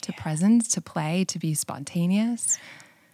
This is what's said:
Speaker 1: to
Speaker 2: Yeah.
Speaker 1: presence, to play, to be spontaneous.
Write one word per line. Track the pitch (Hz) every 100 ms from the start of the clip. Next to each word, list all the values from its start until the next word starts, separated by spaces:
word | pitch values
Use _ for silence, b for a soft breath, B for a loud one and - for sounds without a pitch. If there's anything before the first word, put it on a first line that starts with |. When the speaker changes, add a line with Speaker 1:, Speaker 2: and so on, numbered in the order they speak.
Speaker 1:
to | -
Speaker 2:
Yeah. | -
Speaker 1:
presence, | 160 156 196 233 -
to | -
play, | - 170 151 180 185
to | 165
be | 160 151
spontaneous. | - 131 143 175 175 196 233 233 - - B B B B B